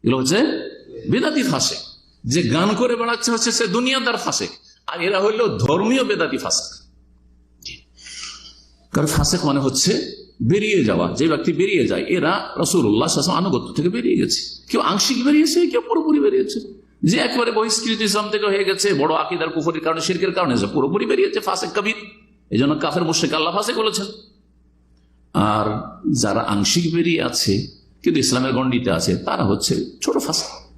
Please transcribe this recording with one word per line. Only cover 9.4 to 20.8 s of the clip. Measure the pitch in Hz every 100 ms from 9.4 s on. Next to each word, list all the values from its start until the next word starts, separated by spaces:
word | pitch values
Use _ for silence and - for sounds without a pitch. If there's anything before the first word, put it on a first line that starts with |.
মানে | 147 139
হচ্ছে | 131 127 175 220 - - - _
বেরিয়ে | 113 196 214 196
যাওয়া, | 113 87 87
যে | 87 160
ব্যক্তি | 156 175
বেরিয়ে | 156 190 170 107
যায়। | 92
এরা | - 180 151 196 - -
রাসূলুল্লাহ |
সাল্লাল্লাহু | 175 180 117 107
আলাইহি | 156 156
ওয়াসাল্লাম | 143 165 185
আনুগত্য | 127 -
থেকে | - 170
বেরিয়ে | 226 - -
গেছে, | - - - - -
কেউ | 277
আংশিক | - 196 - 254
বেরিয়েছে, | 254 302 320 - 349
কেউ | -
পুরোপুরি | - 403 311 208
বেরিয়েছে। | 139 131 131 233 - - _ _
যে | 160 226
একেবারে | 247 240 233
বহিষ্কৃত | 220 226 214 233 220
ইসলাম | 220 208 208
থেকে | 208 208
হয়ে | 196
গেছে, | 190 185 202
বড় | 160 156
আকীদার | 156 - 170 160
কুফরির | 165 151 160
কারণে, | 160 165
শিরকের | - 180 185
কারণে | 143 151 120
সে | 101
পুরোপুরি | 151